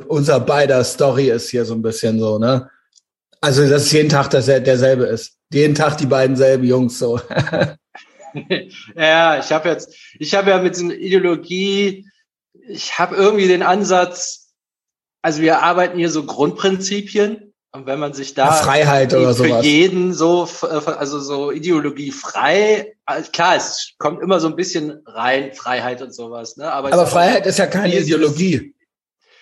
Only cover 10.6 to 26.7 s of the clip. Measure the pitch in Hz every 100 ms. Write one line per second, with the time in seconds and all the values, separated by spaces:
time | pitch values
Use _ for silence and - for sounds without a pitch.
10.6 | 180 170 175 - 185 190 180 160 151 185
11.6 | 196 196 202 190 202 _ _ _ _ _
12.6 | - 170 - - 180 - 196 214 190 180
13.6 | 165 190 196 185 180 - - - _ _
14.6 | _ _ _ _ _ _ 165 151 160 156
15.6 | 165 175 180 175 170 156 139 - 165 -
16.6 | 190 190 190 202 202 208 208 226 - _
17.6 | _ 135 131 135 143 135 135 - 135 156
18.6 | 139 143 147 139 131 135 127 117 123 117
19.6 | 147 147 185 185 180 165 165 175 165 -
20.6 | 165 156 156 147 143 147 139 143 143 143
21.6 | 165 160 147 139 143 135 - 98 135 185
22.6 | 214 214 - - - 147 156 - 175 156
23.6 | - - - - 147 147 175 185 160 160
24.6 | 185 170 151 - - 110 123 135 135 -
25.6 | 117 123 120 123 127 113 117 120 117 -
26.6 | 156